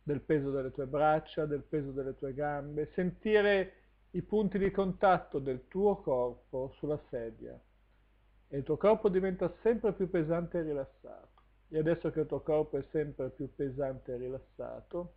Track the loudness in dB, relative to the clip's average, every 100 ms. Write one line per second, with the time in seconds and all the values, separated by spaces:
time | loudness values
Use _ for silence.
0 | -4 -4 2 0 2 -2 -4 -6 -4 2
1 | 4 4 0 -4 -2 -4 -4 -4 -4 -4
2 | -6 -6 -8 -4 -2 -2 -4 -6 -4 -2
3 | -2 -2 4 4 6 4 2 -8 _ _
4 | _ -8 0 0 2 2 0 2 0 4
5 | 4 4 2 -4 -4 -6 -6 2 2 2
6 | 0 0 0 -4 _ -8 -8 -6 -4 -4
7 | -4 -8 -8 -10 -16 -16 _ _ _ _
8 | _ _ _ _ _ -6 -2 4 6 6
9 | 4 2 0 0 -2 0 0 2 0 0
10 | 0 0 2 0 -2 -4 -2 -4 -6 _
11 | -20 -20 -20 _ _ _ _ 0 2 2
12 | 0 -2 -2 -2 0 0 2 -4 -2 -4
13 | -4 -4 -8 -6 -10 -4 -6 -2 -4 -4
14 | -8 -6 -6 -8 -12 -12 -10 -10 -8 -8
15 | -8